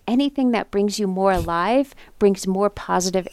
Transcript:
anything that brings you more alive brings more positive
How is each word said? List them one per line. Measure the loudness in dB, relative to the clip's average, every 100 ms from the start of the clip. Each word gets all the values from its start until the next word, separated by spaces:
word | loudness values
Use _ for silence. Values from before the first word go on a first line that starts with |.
| -2
anything | 0 0 0 0
that | 0 -2
brings | -2 -2 -2
you | -2
more | 0 0
alive | 0 0 -2 0 0 0 -8 -20 0
brings | 2 2 0
more | 0 0
positive | -2 -2 -2 0 -2 -4